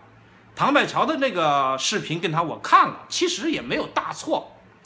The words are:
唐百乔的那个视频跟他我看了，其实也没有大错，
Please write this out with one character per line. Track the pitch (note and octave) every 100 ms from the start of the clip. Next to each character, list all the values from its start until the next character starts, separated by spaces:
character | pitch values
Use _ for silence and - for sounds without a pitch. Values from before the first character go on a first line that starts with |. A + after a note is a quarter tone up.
| - - - - -
唐 | - G3+
百 | C#4+ F#3+
乔 | D#3+ A#3
的 | D#4
那 | C4
个 | F3+ D#3 C#3+ C3+ C3+
视 | - G#3
频 | - E3
跟 | F3
他 | D#3
我 | E3 A#2
看 | - F#4+ E4
了， | - -
其 | - F4
实 | - D4+
也 | -
没 | A#2+ B3
有 | -
大 | - -
错， | - - D#4 - - - -